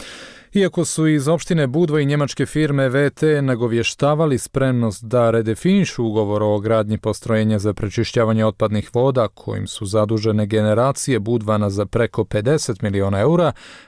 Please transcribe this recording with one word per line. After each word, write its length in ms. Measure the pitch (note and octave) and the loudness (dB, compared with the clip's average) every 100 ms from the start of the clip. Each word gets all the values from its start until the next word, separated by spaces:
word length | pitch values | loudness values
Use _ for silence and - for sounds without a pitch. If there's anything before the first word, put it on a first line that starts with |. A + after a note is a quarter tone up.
| - - - - - | -20 -18 -20 -20 -4
Iako 300 | G3+ F#3 F3+ | 0 0 0
su 220 | D#3 - D#3 | -4 0 2
iz 220 | D3+ C3+ | 2 2
opštine 380 | E3 - E3 C#3 | -2 0 0 0
Budva 340 | C#3 E3+ D3+ | 0 0 2
i 60 | C#3 | 0
njemačke 400 | D3 C#3 - C#3 | 0 -2 -2 -4
firme 420 | D3+ D#3 C#3 C3+ | 0 0 2 2
V 220 | C3 C#3+ | 2 0
T 320 | - D#3 D3 | 0 0 2
nagovještavali 960 | C#3 A#2+ A#2+ A#2 A2+ - C#3+ D3+ D#3+ C3 | 0 0 0 0 -2 0 0 2 2 0
spremnost 640 | - - C3 B2 A#2 G2+ | -2 -2 0 0 0 -4
da 260 | A2+ B2 A#2 | -2 2 4
redefinišu 720 | A2+ A2 A2 F3 G3+ F3 - | 2 0 -2 2 2 2 -2
ugovor 380 | A2+ G#2+ G2+ G#2 | -2 0 0 0
o 160 | G#2+ G#2 | 0 0
gradnji 400 | G#2 A2+ G#2 G#2+ | 2 0 0 -2
postrojenja 600 | A2 G#2 - A2 A2 G#2+ | -4 -4 -2 0 2 0
za 160 | G#2 | 0
prečišćavanje 720 | G2 G#2 G#2 A2+ - A2 A2 | -2 -4 -2 -2 0 2 2
otpadnih 460 | A2 G2+ A2 G#2 - | 0 0 -2 -2 -2
voda, 340 | A#2+ C3 C3 G#2+ | 0 0 2 -2
kojim 380 | - - G#2 G2+ | -4 -10 -8 -8
su 200 | - G2+ | -10 -4
zadužene 600 | G#2+ G#2 A2 A2 G#2+ G#2 | 0 0 0 0 0 0
generacije 720 | G#2+ G#2+ G#2+ B2+ C#3 - A#2+ | 0 2 2 2 0 -2 -2
Budvana 520 | G2+ A#2+ G#2+ G#2+ G#2 | 0 -2 0 0 0
za 160 | G2 G2+ | -2 -2
preko 380 | A#2 A2+ - | -2 -2 -2
pedeset 580 | G#2+ G#2+ G#2+ D3+ - G#2+ | -2 -2 0 0 -2 -4
miliona 380 | G#2+ G2 G2 G2 | -2 -2 0 0
eura, 320 | A#2 E3+ E3 - - - | 2 2 2 -2 -12 -20